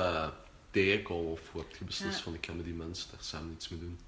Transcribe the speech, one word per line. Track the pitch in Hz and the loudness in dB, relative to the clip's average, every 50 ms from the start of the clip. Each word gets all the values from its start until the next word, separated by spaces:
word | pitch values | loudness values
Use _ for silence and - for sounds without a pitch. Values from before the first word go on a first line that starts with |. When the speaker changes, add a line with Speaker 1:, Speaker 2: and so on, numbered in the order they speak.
| 92 90 85 | 6 6 4
Speaker 1:
eh, | 80 80 76 - - - - - - - - | 4 2 0 -2 -6 -12 -18 -20 -20 -18 2
tegenkomen | - 104 95 95 101 107 104 - 87 85 85 80 | 6 6 8 8 8 6 4 2 0 2 2 0
of | 80 - - - | 0 -2 -6 -6
hoe | - 85 | -6 -6
heb | 78 - - | -6 -6 -8
je | - 92 | -8 -6
beslist | 85 - - 196 - - - | -4 -4 -2 0 0 -2 -2
Speaker 2:
Ja. | - | -2
Speaker 1:
van, | 90 82 | -4 -4
"Ik | 82 - | -4 -4
ga | - 82 | -4 -4
met | 87 82 | -4 -4
die | 85 85 | -4 -4
mensen | 82 80 82 90 - - - | -4 -4 -4 -6 -6 -8 -10
daar | - - - | -10 -10 -8
samen | - - 76 80 82 80 | -8 -6 -6 -6 -6 -8
iets | 78 - - | -8 -8 -8
mee | 87 82 | -6 -6
doen"? | 85 87 87 - - | -6 -8 -8 -10 -12